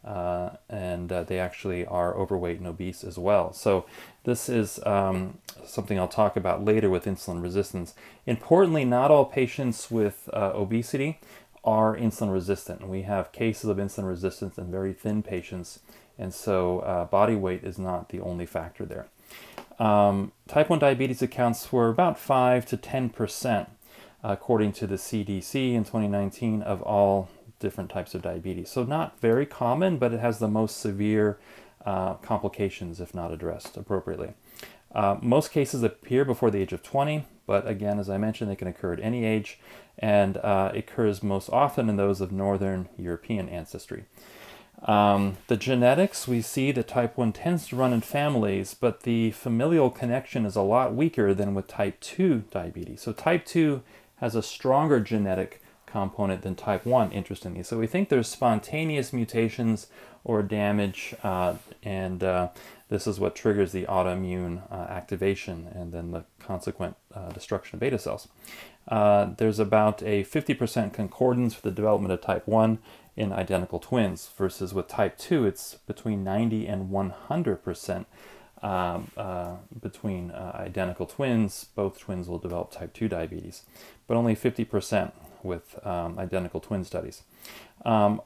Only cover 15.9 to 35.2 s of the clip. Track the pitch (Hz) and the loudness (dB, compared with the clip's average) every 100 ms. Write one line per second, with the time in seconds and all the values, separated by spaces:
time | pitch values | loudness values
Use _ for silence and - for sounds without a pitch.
15.9 | - _ _ 92 - - 95 90 90 - | -20 _ _ -10 -8 -2 0 2 0 -2
16.9 | 90 85 98 110 107 95 90 92 92 92 | -2 0 4 4 4 0 -2 -6 -8 -4
17.9 | 90 - 90 92 87 85 - 82 - - | -4 -6 -8 -6 -6 -6 -6 -8 -10 -10
18.9 | - - _ - - - - - - 110 | -10 -14 _ -20 -20 -18 -18 -18 0 4
19.9 | 104 101 98 98 _ - 151 151 160 143 | 8 6 4 -2 _ -2 2 4 6 4
20.9 | 127 131 123 123 - 120 113 - 127 117 | 4 0 0 -2 2 0 0 0 2 4
21.9 | 113 180 - - 131 127 127 120 127 - | 4 2 2 2 4 6 4 2 -6 -4
22.9 | 135 123 - 107 - 127 104 101 - - | -4 -4 -2 -4 -2 0 0 -2 -14 -20
23.9 | - - _ 110 98 - 113 104 - 101 | -20 -20 _ -4 -4 2 4 4 0 -4
24.9 | 95 - 110 101 95 - 139 131 120 104 | -4 -4 -4 -2 -4 -4 -2 0 0 0
25.9 | 113 104 101 98 - 117 107 - 95 - | -2 0 0 -2 -4 -2 -2 -2 -4 0
26.9 | 104 98 98 95 - - - 101 - 90 | 4 6 4 0 -10 -20 -6 -6 -6 -8
27.9 | 98 92 92 87 85 92 87 - - 120 | -8 -8 -8 -6 -6 -6 -8 -6 -4 -2
28.9 | 156 165 - 117 117 143 - 120 135 190 | -2 -4 0 2 4 2 -2 0 2 2
29.9 | 156 123 113 120 107 107 107 110 - 110 | 2 0 0 -2 0 0 2 0 -2 -4
30.9 | 98 104 107 104 101 - - - _ 101 | -2 2 4 2 0 -10 -20 -20 _ -4
31.9 | 95 92 - - 110 101 - 98 - 87 | -2 -2 -6 -4 -2 -2 -2 -4 -4 -12
32.9 | 85 87 90 82 82 87 82 - - - | -10 -10 -8 -8 -6 -6 -8 -10 -14 -4
33.9 | 95 87 82 - - _ - - - _ | -4 -4 -8 -8 -10 _ -20 -20 -20 _
34.9 | 107 101 101 | 0 2 2